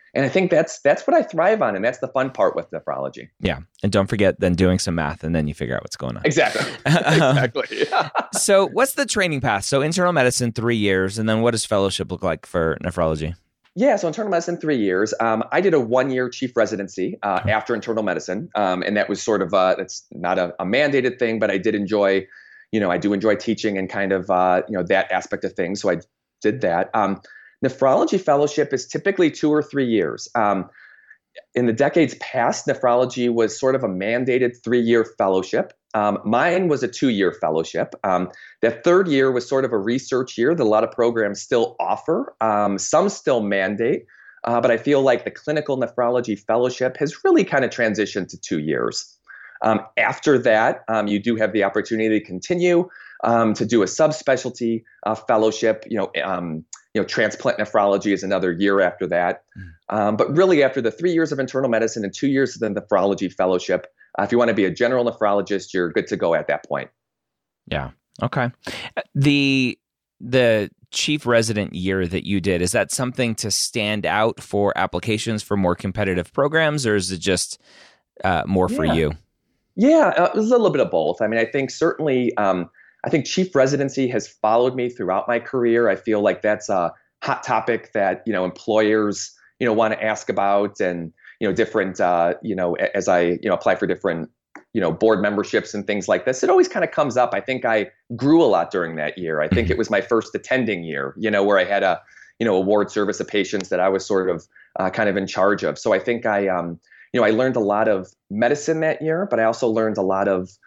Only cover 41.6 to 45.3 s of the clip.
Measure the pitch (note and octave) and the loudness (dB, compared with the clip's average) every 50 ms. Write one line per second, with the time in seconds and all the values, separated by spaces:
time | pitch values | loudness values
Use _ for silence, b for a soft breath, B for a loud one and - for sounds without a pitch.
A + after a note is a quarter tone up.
41.6 | A2+ A#2 - - - F2+ G#2 A#2 - - E3 G#3 C#4 - - - A2+ A2 G#2 G#2 | 2 0 -2 -4 -4 -4 -4 -4 -2 -2 -2 -2 -4 -6 -6 -2 0 0 2 2
42.6 | G#2 G2+ G2 F#2+ - - - D#3 F#3+ G3+ G3 - - D#3 C3 A#2 G#2+ G2+ G2 G2 | 0 0 -2 -2 -2 0 2 2 2 2 -2 -4 -2 0 0 0 0 0 0 0
43.6 | F#2+ G2 G#2 G#2 A2+ B2+ - F#3 - B B B B B B B - A#2+ A#2+ A#2 | 0 -2 -2 -2 0 0 -2 -2 -6 B B B B B B B -4 -2 0 2
44.6 | A#2 B2 A#2 A2+ - C#3+ C#3+ C#3 C3+ C3 A#2+ A#2+ - G#2 | 2 2 2 2 2 2 2 4 4 4 2 2 0 -6